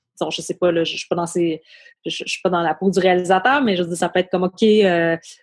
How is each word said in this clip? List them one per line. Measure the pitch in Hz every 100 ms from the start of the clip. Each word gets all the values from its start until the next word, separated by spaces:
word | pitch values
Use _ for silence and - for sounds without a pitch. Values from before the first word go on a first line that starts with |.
| _ _
disons, | 156
je | 156
sais | -
pas, | 185 180
là, | 170
je, | 160
je | -
suis | -
pas | 180
dans | 170
ces... | 180 170 156 - - - _ 170
Je, | -
je | 175
suis | -
pas | 185
dans | 175
la | 165 156
peau | 190
du | 190
réalisateur, | 185 180 180 185 247 285
mais | 247 180
je |
veux | 175
dire, | 175
ça | 175
peut | 185
être | 185
comme, « | 180
OK, | 185 -
euh, | 220 214 196 170 165 165 - -